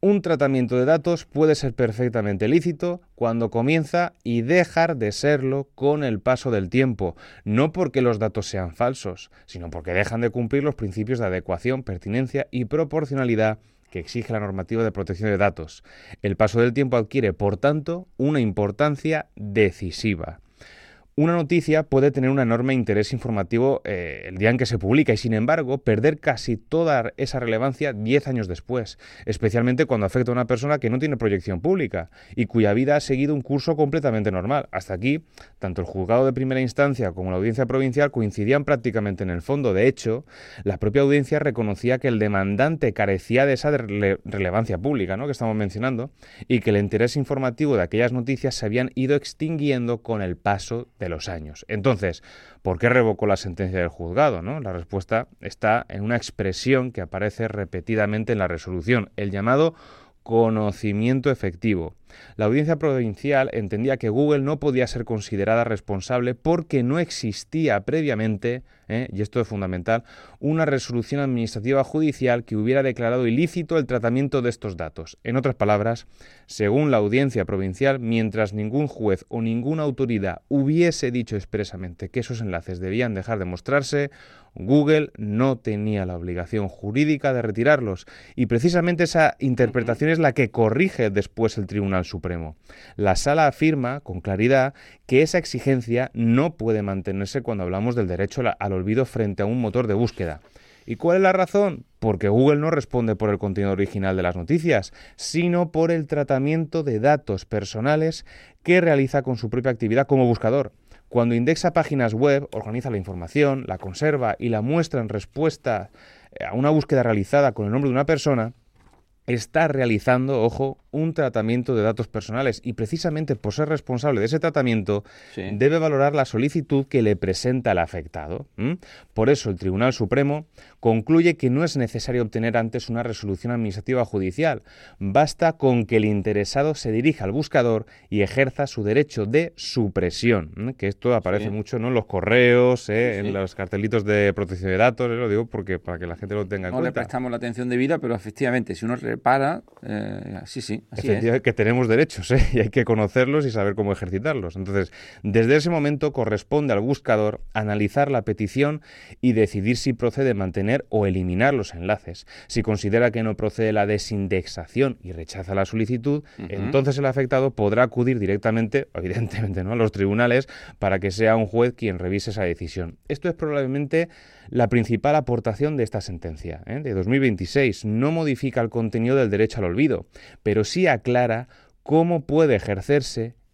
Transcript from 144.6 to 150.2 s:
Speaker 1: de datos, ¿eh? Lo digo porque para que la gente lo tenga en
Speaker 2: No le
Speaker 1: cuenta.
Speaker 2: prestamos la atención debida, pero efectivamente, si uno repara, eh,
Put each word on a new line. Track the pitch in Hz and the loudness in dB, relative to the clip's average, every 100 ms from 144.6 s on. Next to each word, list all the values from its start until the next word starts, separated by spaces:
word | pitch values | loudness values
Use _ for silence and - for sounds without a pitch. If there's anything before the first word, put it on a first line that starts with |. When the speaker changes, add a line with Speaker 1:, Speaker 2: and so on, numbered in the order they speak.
| 95 | -2
Speaker 1:
de | 92 | 2
datos, | 120 113 123 | 2 2 -4
¿eh? | |
Lo | 117 120 | -2 0
digo | 104 117 | -2 -2
porque | 107 90 90 | -8 -6 -6
para | - 87 | -6 -8
que | 87 | -8
la | 82 | -10
gente | 98 | -6
lo | 104 98 | -6 -4
tenga | 101 92 | -6 -4
en | |
Speaker 2:
No | 127 | -4
le | 123 | -4
Speaker 1:
cuenta. | 123 | -4
Speaker 2:
prestamos | 120 131 127 | -6 -6 -6
la | 120 | -6
atención | 120 117 123 | -6 -6 -2
debida, | 123 135 165 | 0 0 0
pero | 123 117 | -2 -4
efectivamente, | 107 - 135 123 110 | -6 -4 0 0 -2
si | - 110 | -6 -4
uno | 123 | -4
repara, | 120 113 - 135 139 170 _ - | -4 -2 2 2 2 -2 _ -18
eh, | - 107 104 98 | -8 -6 -6 -8